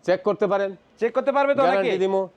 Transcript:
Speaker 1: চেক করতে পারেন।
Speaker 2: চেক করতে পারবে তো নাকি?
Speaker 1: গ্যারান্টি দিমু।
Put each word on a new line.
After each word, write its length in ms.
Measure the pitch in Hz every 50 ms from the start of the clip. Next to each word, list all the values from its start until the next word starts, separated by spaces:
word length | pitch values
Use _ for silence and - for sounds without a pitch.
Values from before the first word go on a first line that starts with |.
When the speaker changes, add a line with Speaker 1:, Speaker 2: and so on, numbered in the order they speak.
| _
Speaker 1:
চেক 180 | - 180 185 -
করতে 240 | 208 196 - 214
পারেন। 280 | 190 202 196 196 190 190 - _ _ _ _
Speaker 2:
চেক 140 | 220 233 220
করতে 180 | 262 - 277
পারবে 220 | 254 285 277 277 277
তো 80 | 254
নাকি? 100 | 269 175
Speaker 1:
গ্যারান্টি 260 | 190 196 190 240 202
দিমু। 300 | 180 190 190 196 190 190 175 _